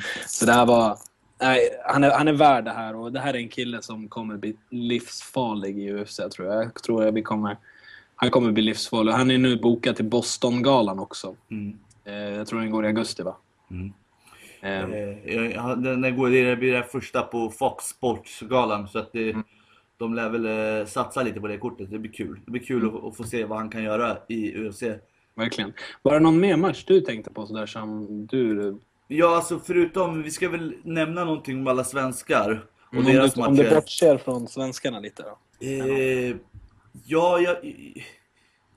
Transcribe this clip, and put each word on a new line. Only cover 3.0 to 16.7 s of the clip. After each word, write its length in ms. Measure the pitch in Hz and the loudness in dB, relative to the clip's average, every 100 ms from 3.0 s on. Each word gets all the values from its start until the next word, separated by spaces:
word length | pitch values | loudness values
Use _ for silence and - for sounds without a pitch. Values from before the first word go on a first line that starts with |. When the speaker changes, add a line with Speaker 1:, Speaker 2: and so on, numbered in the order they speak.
| 117 | -6
Speaker 1:
det 80 | 131 | -4
här 140 | 139 | -4
är 40 | 127 | -4
en 100 | 117 | -6
kille 340 | - 123 117 | -6 -6 -6
som 260 | 110 113 107 | -10 -12 -10
kommer 280 | - 110 107 | -10 -8 -8
bli 200 | 107 107 _ | -8 -10 _
livsfarlig 1080 | 120 120 120 117 - - - 123 104 98 101 | -8 -2 -2 -4 -16 -8 -4 -2 -2 -6 -6
i 60 | |
U 140 | 101 101 | -6 -6
F 60 | 101 | -8
C, 180 | - 92 | -8 -10
tror 200 | - 92 | -8 -4
jag. 160 | 107 | -4
Jag 180 | 113 - | -4 -8
tror 240 | - 113 110 | -4 0 2
att 80 | |
vi 80 | 110 | 0
kommer... 340 | 107 110 104 104 _ - - - _ - | -2 -4 -4 -6 _ -20 -20 -20 _ -4
Han 100 | 123 | 0
kommer 220 | 131 120 | 2 4
bli 100 | 107 | 2
livsfarlig. 500 | 110 110 - 117 110 | 2 0 -4 0 2
Han 180 | 117 127 | 2 4
är 80 | 127 | 4
nu 180 | 127 120 | 4 4
bokad 400 | 117 117 123 107 | 2 2 0 -2
till 80 | |
Boston-galan 960 | 110 120 117 - 127 123 127 131 107 95 | 0 0 0 -2 0 2 4 4 4 -2
också. 360 | - - 98 92 _ | -8 -10 -12 -14 _
Speaker 2:
Mm. 280 | 107 101 107 _ _ | -8 -8 -10 _ _
Speaker 1:
Eh, 100 | - | -14
jag 320 | 101 104 104 107 | -10 -8 -6 -6
tror 140 | 117 | -4
den 100 | 110 | -2
går 140 | 110 | 0
i 20 | 107 | 0
augusti, 340 | 110 110 - | 0 -2 -6
va? 140 | 90 - _ _ _ | -8 -10 _ _ _
Speaker 2:
Mm. 220 | 90 95 98 _ _ _ - - - | -10 -10 -12 _ _ _ -20 -20 -14
Speaker 1:
Ehm. 300 | 98 98 92 | -8 -6 -6
Speaker 2:
Eh, 420 | 107 101 104 104 | -6 -8 -10 -6
jag, 180 | 113 117 | -4 -4
jag, 300 | 107 120 123 | -4 -4 -2
den, 180 | 127 127 | -2 0
den 160 | 127 123 | -2 0
går, 140 | 127 | 4
det 260 | 127 123 120 | 4 4 2
blir 160 | 127 | 2